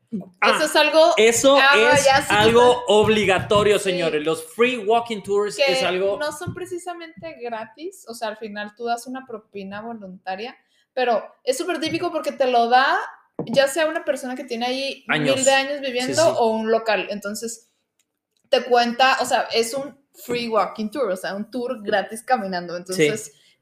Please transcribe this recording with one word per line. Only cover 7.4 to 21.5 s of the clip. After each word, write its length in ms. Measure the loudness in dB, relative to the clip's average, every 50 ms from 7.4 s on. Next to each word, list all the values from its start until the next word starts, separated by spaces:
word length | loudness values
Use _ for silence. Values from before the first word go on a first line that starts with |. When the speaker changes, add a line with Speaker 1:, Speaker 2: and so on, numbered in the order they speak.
Speaker 2:
gratis, 640 | -10 -10 -10 -10 -12 -14 _ -16 -16 -16 -16 -16 -18 -18
o 60 | -12
sea, 140 | -8 -8 -8
al 80 | -8
final 380 | -10 -12 -12 -10 -12 -12 -12 -12
tú 80 | -10 -6
das 200 | -6 -6 -6 -8
una 180 | -12 -14 -14 -12
propina 560 | -14 -16 -16 -16 _ -14 -14 -12 -12 -12 -12
voluntaria, 760 | -12 -12 -14 -14 -16 -18 -18 -14 _ -10 -10 -8 -10 -12 -14 _ _ _ _ _ _ _
pero 300 | _ -2 0 0 0 -2 -2 -8 -16 _ _
es 120 | -4 -2
súper 220 | -2 -4 -4 -4 -4
típico 320 | -4 -4 -4 -4 -4 -4
porque 220 | -4 -4 -4 -6
te 180 | -4 -2 0 2
lo 180 | 2 2 4 4
da 300 | 4 4 4 2 0 -2 -4 -8 -14 -20 _ _ _ -10 -10
ya 220 | -2 2 2 2 2
sea 180 | 2 0 -2
una 180 | 0 -2 -2 -4
persona 300 | -4 -4 -4 -8 -10 -10
que 100 | -12 -10
tiene 220 | -10 -8 -6 -4
ahí 380 | -4 -4 -4 -6 -8 -8 -10 _ -4
Speaker 1:
Años. 280 | -2 0 0 0 0
Speaker 2:
mil 80 | 2 2
de 80 | 2
años 260 | 2 2 2 -2 -6 -6
Speaker 1:
Sí, 80 | -6
Speaker 2:
viviendo 380 | -6 -4 -4 -4 -2 0 2 2
Speaker 1:
sí. 80 | 2 2 2
Speaker 2:
o 100 | 0 0 0
un 140 | -2 0 0
local. 360 | 0 0 0 -2 -2 -2 -2 -6
Entonces, 600 | -8 -8 -8 -10 -10 -8 -10 -10 -12 -14 _ _ _ _ _ _ _ _ _ _ _ _ _ _ _ _ _ _
te 160 | 0 0 2
cuenta, 540 | 2 2 2 2 2 2 2 4 4 4 2
o 40 | 0
sea, 180 | 0 0 0 0 0
es 220 | -2 -2 -2 -2 -4
un 220 | -8 -8 -10 -14 _ _ _
free 360 | _ -16 -10 -6 -6 -6 -4 -2
walking 400 | 0 0 0 -2 -4 -8 -8 -6
tour, 200 | -4 -4 -4 -4
o 60 | -4
sea, 180 | -6 -6 -8 -8
un 160 | -8 -10 -8